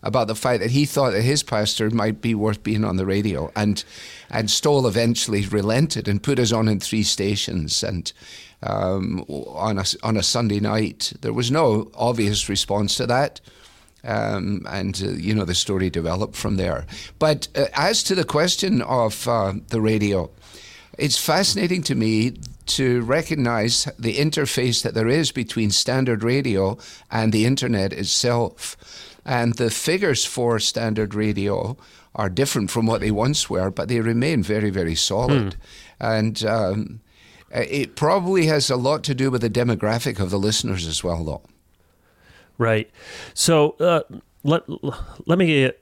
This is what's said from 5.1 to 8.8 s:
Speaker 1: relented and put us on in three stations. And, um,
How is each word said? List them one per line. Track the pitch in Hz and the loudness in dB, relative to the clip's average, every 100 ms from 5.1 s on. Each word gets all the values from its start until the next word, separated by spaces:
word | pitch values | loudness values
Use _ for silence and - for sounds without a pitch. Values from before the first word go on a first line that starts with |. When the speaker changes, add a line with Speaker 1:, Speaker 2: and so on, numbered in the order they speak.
| 117 - 104 98 | 0 0 -2 0
Speaker 1:
relented | 104 101 117 156 117 - | 0 2 2 2 0 -2
and | 101 | -2
put | - 135 | 0 2
us | 120 | 2
on | 113 110 | 2 2
in | 101 | 0
three | - 110 | 0 0
stations. | 101 - 98 101 - 92 76 - | 0 0 0 -2 -2 -4 -2 -2
And, | 104 92 80 - - - - _ | -2 -4 -8 -12 -20 -20 -20 _
um, | - 104 | -6 -2